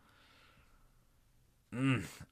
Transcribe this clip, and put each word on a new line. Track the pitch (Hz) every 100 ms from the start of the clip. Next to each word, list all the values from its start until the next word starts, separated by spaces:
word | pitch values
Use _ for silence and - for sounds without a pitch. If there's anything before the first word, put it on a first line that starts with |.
| - - - - - - - - - - - - - - - _ -
Mm, | 117 135 117 82 - -